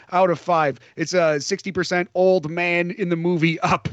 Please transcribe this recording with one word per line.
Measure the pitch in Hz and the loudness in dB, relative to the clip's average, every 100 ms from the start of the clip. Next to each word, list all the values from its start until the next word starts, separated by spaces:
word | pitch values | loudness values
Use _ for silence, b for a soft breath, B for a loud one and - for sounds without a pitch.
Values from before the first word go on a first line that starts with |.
| B | B
out | 180 185 | 2 2
of | 160 | 2
five. | - 170 151 127 b b | 0 0 0 -2 b b
It's | 156 | -2
a | 180 165 151 | 0 2 0
sixty | 135 196 196 | -2 -6 -6
percent | 180 170 180 175 - | -6 -2 -2 -2 2
old | 185 185 151 | 4 4 0
man | 170 175 175 175 | -4 -2 0 -2
in | 175 180 | -4 -2
the | 170 | 0
movie | 170 175 165 160 | 0 2 0 0
up | 180 185 - | -2 -2 -4